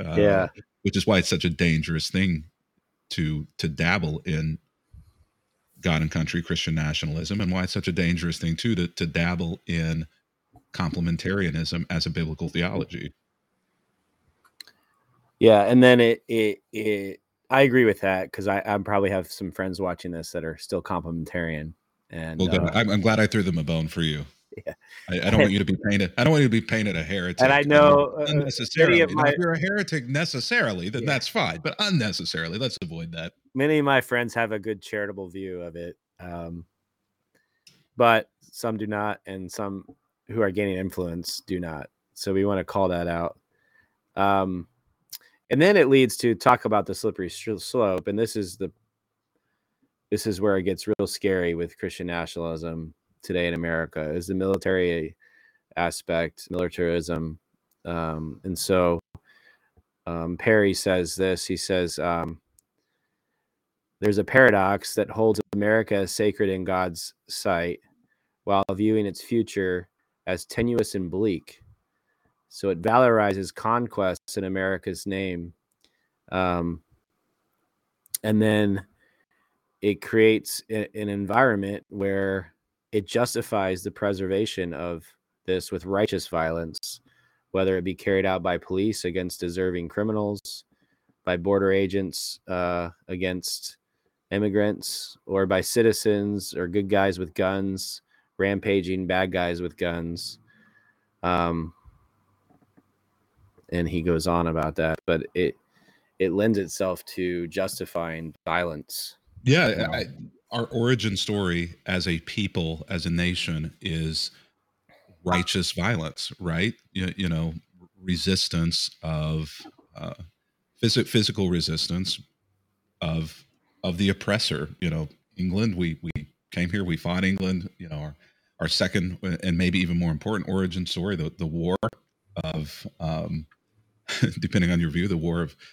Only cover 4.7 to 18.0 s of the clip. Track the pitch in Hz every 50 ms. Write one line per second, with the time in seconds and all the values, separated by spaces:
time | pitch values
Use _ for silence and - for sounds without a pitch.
4.7 | _ _ _ _ - - - _ _ _ _ _ _ _ _ _ _ _ _ _
5.7 | _ _ - 90 80 78 80 76 - 85 80 - - 85 82 - 82 78 - 80
6.7 | 80 78 76 76 76 - - 76 76 80 80 - 101 107 101 90 90 92 92 90
7.7 | - 98 - 95 85 92 87 85 87 82 82 85 82 - 85 82 82 - - 120
8.7 | 110 87 87 87 - - 92 82 69 85 85 87 87 87 90 82 87 - _ -
9.7 | 85 82 80 80 80 80 78 - _ _ _ _ _ _ _ _ _ - _ _
10.7 | - - 90 80 - 87 85 85 82 80 - 92 98 101 95 82 73 80 82 -
11.7 | 87 85 82 - 87 82 - 87 76 87 82 80 78 - 82 80 - 85 87 92
12.7 | 101 90 - - - - - - - _ _ _ _ _ _ _ _ _ _ _
13.7 | _ _ _ _ _ _ _ _ _ _ _ _ _ _ _ _ _ - - _
14.7 | _ _ _ _ _ _ _ _ _ _ _ _ _ - 127 113 110 101 101 104
15.7 | 123 127 127 127 123 120 117 117 117 - _ - 113 113 110 107 98 - _ _
16.7 | - 110 107 107 104 101 98 98 92 - _ _ _ _ _ - 131 135 139 131
17.7 | 120 127 120 110 95 -